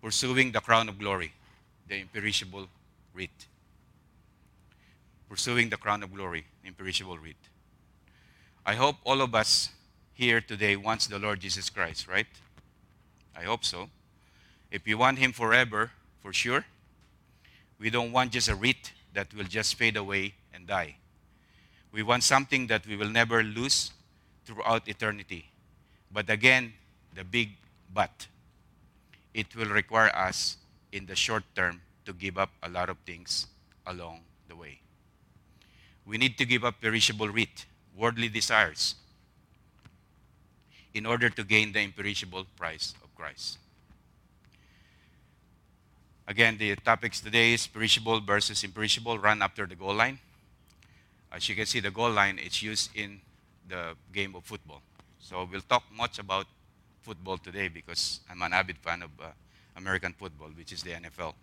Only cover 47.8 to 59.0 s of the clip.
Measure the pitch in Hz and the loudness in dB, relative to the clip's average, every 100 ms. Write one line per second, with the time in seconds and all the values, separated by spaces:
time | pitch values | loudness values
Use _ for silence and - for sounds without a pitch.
47.8 | 110 104 113 113 101 101 - 104 101 90 | 2 2 2 0 2 2 2 -2 -6 -4
48.8 | 107 - 113 113 101 107 98 - 98 90 | 0 0 0 2 4 4 0 -2 -10 -8
49.8 | 95 101 120 135 _ _ _ _ _ _ | -4 0 0 0 _ _ _ _ _ _
50.8 | - - _ _ _ 87 - 104 107 123 | -20 -20 _ _ _ -6 -4 -2 -2 -2
51.8 | 101 98 120 107 98 95 - - 107 110 | -2 0 2 4 2 2 -6 -6 -4 -4
52.8 | - 110 104 101 _ _ _ _ 90 92 | -4 -6 -10 -12 _ _ _ _ -12 -10
53.8 | 85 82 - 98 98 92 - 107 78 73 | -10 -12 -10 -6 -6 -8 -14 -16 -16 -20
54.8 | _ _ - _ - 90 92 95 - 123 | _ _ -20 _ -12 -8 -8 -8 0 0
55.8 | - 110 120 - 98 95 95 _ _ _ | 0 -6 -6 -6 -4 -4 -4 _ _ _
56.8 | _ _ - 95 95 92 92 92 95 80 | _ _ -16 -14 -8 -8 -8 -6 -6 -6
57.8 | 80 85 - - - 90 85 90 92 76 | -10 -6 -4 -6 -12 -6 0 2 0 -4
58.8 | 85 85 | -6 -6